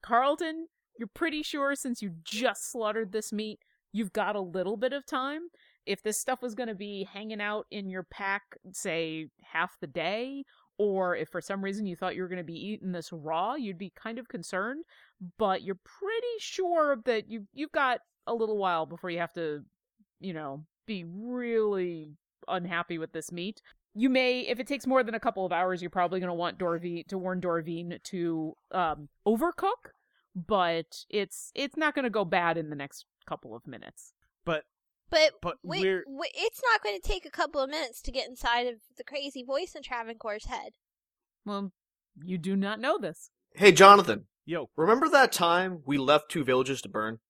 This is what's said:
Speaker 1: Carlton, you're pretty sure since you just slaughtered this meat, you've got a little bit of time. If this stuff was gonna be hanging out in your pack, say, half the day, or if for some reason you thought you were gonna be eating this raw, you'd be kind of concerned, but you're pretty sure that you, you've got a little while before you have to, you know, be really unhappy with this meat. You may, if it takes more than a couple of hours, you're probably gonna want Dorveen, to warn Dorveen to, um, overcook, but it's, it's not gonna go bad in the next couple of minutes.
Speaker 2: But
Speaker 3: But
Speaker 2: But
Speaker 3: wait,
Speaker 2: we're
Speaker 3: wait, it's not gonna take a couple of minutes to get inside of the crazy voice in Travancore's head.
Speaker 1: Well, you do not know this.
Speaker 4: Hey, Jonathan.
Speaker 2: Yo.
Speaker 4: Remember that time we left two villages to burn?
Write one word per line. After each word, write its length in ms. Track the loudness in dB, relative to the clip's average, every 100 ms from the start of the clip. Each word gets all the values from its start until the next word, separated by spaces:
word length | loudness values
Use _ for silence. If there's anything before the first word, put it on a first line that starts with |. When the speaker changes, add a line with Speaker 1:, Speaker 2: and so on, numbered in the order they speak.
Speaker 1:
Carlton, 640 | 4 4 4 2 -2 -6 -12 _ _ -14
you're 100 | -14
pretty 340 | -4 -2 -2
sure 320 | -6 -2 -2
since 280 | -2 -4 -6
you 100 | -6 -10
just 480 | -10 -2 -2 -2 -8
slaughtered 420 | -4 -2 -2 -4
this 200 | -6 -6
meat, 280 | -6 -6 -8 _ _ _
you've 200 | -6 -4
got 240 | -2 -2 -2
a 40 |
little 360 | -4 -4 -4 -2
bit 160 | -2
of 140 | -4 -6
time. 420 | -4 -4 -6 -12 _ _ _ -8
If 160 | -6
this 180 | -4 -4
stuff 220 | -2 -4
was 120 | -4
gonna 200 | -6 -6
be 340 | -6 -8 -8 -8
hanging 300 | -10 -10 -6
out 260 | -4 -4 -6
in 180 | -10 -8
your 140 | -8
pack, 400 | -10 -6 -4 -4 _ -20 -16
say, 560 | -8 -4 -4 -4 -6 -10 _ -6
half 260 | -2 -2 -4
the 60 | -10
day, 580 | -4 -2 -4 -6 -10 -14 _ _ _
or 400 | 0 2 0 0
if 140 | -4
for 100 | -6
some 240 | -6 -4
reason 220 | -4 -4 -6
you 100 | -4
thought 180 | -6
you 80 | -4
were 60 | -6
gonna 160 | -6
be 80 | -8 -10 -8
eating 240 | -6 -6
this 180 | -6 -8
raw, 420 | -10 -4 -2 -2
you'd 240 | -4 -6 -8
be 140 | -12 -12
kind 220 | -12 -12
of 100 | -10
concerned, 560 | -12 -6 -4 -4 -6 -12 -20 -20 _ -18 _
but 240 | 0 0
you're 160 | -2 -10
pretty 560 | -12 -10 -4 -4 -4 -8
sure 580 | -8 -4 0 2 2 2 0
that 240 | -2 -2
you, 160 | -12 -12
you've 180 | -10 -4
got 280 | 0 0 0 _ _ -6
a 80 |
little 240 | -2 -2 0
while 260 | 0 0
before 240 | -2 -6 -6
you 80 | -4
have 120 | -4
to, 320 | -4 -6 -6 -12 _ _ _ _ _
you 140 | -10
know, 300 | -8 -8 -10 -14 _ -10
be 180 | -10 -10
really 1040 | -12 -8 -6 0 2 2 0 -2 -6 -12 -18 _ _ -6
unhappy 520 | -4 -2 -4 -4 -6
with 140 | -6
this 200 | -8 -10
meat. 300 | -8 -8 -10 -20 -20 _
You 160 | 0 4
may, 300 | 4 4 0
if 180 | -2 -6
it 60 | -4
takes 180 | -4 2
more 160 | 2
than 120 | 2
a 60 | 0
couple 240 | -2 -2
of 60 | -2
hours, 300 | 0 0 -2
you're 80 | -4
probably 300 | 0 0 0
gonna 140 | -2
want 240 | -2 -4 -2
Dorveen, 480 | -2 -2 -4 -8 -6
to 100 | -6
warn 220 | -4 -2
Dorveen 600 | 0 -2 -2 -6 -8 -10
to, 500 | -8 -4 -2 -2 -4 -8 _
um, 380 | -2 -2 -2 -10 _ 0
overcook, 680 | 2 2 0 -2 -2 -10 _ _ _ _ -12
but 680 | 0 2 2 0 -4 -14 -6
it's, 420 | -4 -4 -8 -12
it's 220 | -6 -4 0
not 180 | 0
gonna 160 | 0 0
go 140 | 0
bad 340 | 2 2 2 0
in 100 | -4
the 60 | -8
next 300 | -10 -12 -20 _ -10
couple 300 | -10 -10 -16
of 100 | -14
minutes. 460 | -16 -16 -20 -20 _ _ _
Speaker 2:
But 200 | -4 -4 -6 _ _ _ _
Speaker 3:
But 220 | 4 4 4
Speaker 2:
But 140 | -8 -8
Speaker 3:
wait, 180 | -6 0
Speaker 2:
we're 220 | 2 0 -4
Speaker 3:
wait, 240 | -8 -10
it's 260 | -4 -4 -2 2
not 120 | 2
gonna 160 | 0 -4
take 240 | -4 -4 -6
a 40 |
couple 300 | -4 -2 0
of 100 | -2
minutes 300 | -4 -6 -8
to 100 | -6
get 160 | -6 -6
inside 380 | -4 0 2 0
of 60 | -6 _ -20
the 80 |
crazy 380 | -10 -8 -8 -10
voice 320 | -4 -4 -4
in 80 | -10
Travancore's 640 | -10 -8 -8 -8 -8 -8 -6
head. 280 | -10 -10 _ _ _ _ _ _ _
Speaker 1:
Well, 280 | -8 -6 -6 _ _ _ _ -16
you 160 | -6 -4
do 160 | 0 0
not 220 | 0 -2
know 180 | -2 0
this. 320 | -2 -8 -20 _ _
Speaker 4:
Hey, 180 | 10 10
Jonathan. 540 | 12 12 12 10 0 -4 _ -8
Speaker 2:
Yo. 240 | -6 -6 0
Speaker 4:
Remember 320 | 4 6 6
that 240 | 8 6
time 500 | 6 4 4 2 -4 -2
we 120 | 0
left 320 | 6 6 4
two 140 | -2
villages 360 | 4 4 4 -2
to 60 | -2
burn? 300 | -2 -2 -6